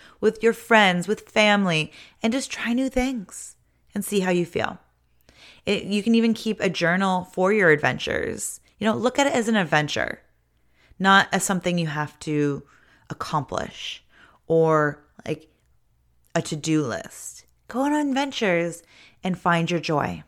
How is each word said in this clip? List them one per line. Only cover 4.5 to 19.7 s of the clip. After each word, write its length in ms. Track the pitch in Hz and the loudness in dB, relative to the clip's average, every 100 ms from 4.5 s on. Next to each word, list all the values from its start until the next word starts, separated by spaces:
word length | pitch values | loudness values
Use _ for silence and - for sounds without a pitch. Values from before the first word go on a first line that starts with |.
| - - 185 _ _ _ _ _ _ - - - | -4 -6 -8 _ _ _ _ _ _ -20 -12 -4
It, 180 | 208 | -4
you 180 | - 208 | -2 -2
can 120 | 208 | 2
even 180 | 226 226 | 2 2
keep 280 | 214 220 - | 0 -2 -2
a 100 | 190 | -2
journal 540 | - 165 180 196 185 180 | 0 0 2 0 -2 -4
for 200 | - 185 | -2 2
your 180 | 208 175 | 4 6
adventures. 880 | 147 139 127 - - - - - - _ - | 4 2 -2 -4 -4 -4 -6 -10 -12 _ -4
You 80 | 214 | -2
know, 100 | 220 | 0
look 220 | 233 254 | 0 2
at 80 | 277 | 0
it 80 | |
as 140 | 269 220 | 0 0
an 80 | 220 | 0
adventure, 640 | 160 156 151 - 60 - _ _ _ _ _ _ _ - | 2 0 0 -4 -4 -6 _ _ _ _ _ _ _ -2
not 300 | 190 196 - | 4 4 4
as 140 | 185 | -2
something 320 | - 180 180 175 | -2 -2 -2 -2
you 120 | 160 | -2
have 300 | 147 147 - | -4 -6 -8
to 420 | - 151 147 143 147 _ _ _ - | -4 0 0 -2 -10 _ _ _ -16
accomplish 920 | - - 156 131 - - - - - _ _ - _ - | -12 -4 -4 -4 -6 -8 -12 -14 -16 _ _ -20 _ 0
or, 580 | 165 160 156 147 143 _ _ - | 2 4 2 0 -4 _ _ -10
like, 220 | 151 _ _ _ _ _ _ _ _ _ | -10 _ _ _ _ _ _ _ _ _
a 60 | 170 | -6
to-do 420 | - 156 160 156 | -4 -6 0 0
list. 600 | 135 101 - - - - _ _ - | 0 -6 -10 -16 -18 -20 _ _ -10
Go 120 | 240 | -4
on 120 | 277 | 0
adventures 880 | 302 285 262 285 - 208 170 170 170 _ - - _ | 0 0 -2 -2 -2 0 0 -2 -6 _ -20 -20 _
and 160 | 185 175 | -6 -2
find 320 | 180 170 165 | 0 2 2